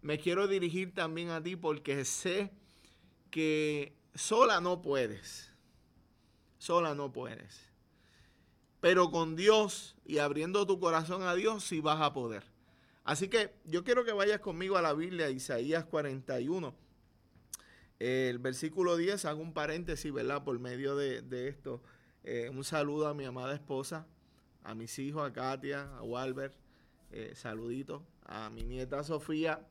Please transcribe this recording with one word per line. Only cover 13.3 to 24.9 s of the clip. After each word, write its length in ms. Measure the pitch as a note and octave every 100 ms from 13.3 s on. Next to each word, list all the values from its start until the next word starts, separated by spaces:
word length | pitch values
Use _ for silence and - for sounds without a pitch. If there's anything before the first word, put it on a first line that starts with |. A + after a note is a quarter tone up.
| A3+ G3+ -
yo 220 | - F3+ G3
quiero 180 | B3
que 80 | A#3
vayas 300 | G#3 G3+ G#3
conmigo 340 | G#3 E3 F#3 F#3+
a 60 |
la 120 | E3
Biblia, 360 | D3 E3+ F3+ D3+
Isaías 560 | C3 B2+ B2 C3 D#3+ E3
cuarenta 560 | D#3 C#3+ C3+ B2+ C3
y 80 | B2+
uno. 260 | F#3 D3 - - _ _ _ _ - _ - - - - _
El 420 | B2 C3 C3 B2
versículo 580 | B2+ C3 D#3 D#3+ F3+ E3+
diez, 260 | F3 G3+
hago 180 | E3 D3+
un 120 | E3
paréntesis, 580 | D#3 D3+ D#3+ F3 D3+ D#3
¿verdad? 320 | C3 B2 C#3+
Por 160 | C#3 B2
medio 380 | B2 B2 C#3 C#3
de, 240 | C#3 A#2
de 260 | B2 B2 B2+
esto, 340 | C3+ C#3 B2 - - _ _ -
eh, 240 | A#2+ A#2
un 160 | C3 C#3
saludo 420 | D#3+ D3 D3 D3+
a 60 |
mi 100 | D3
amada 300 | C3+ B2+ B2+
esposa, 520 | C#3+ D3 C3+ C3+ D#3+ E3 - _ _ _ _
a 120 | - A2
mis 240 | A2+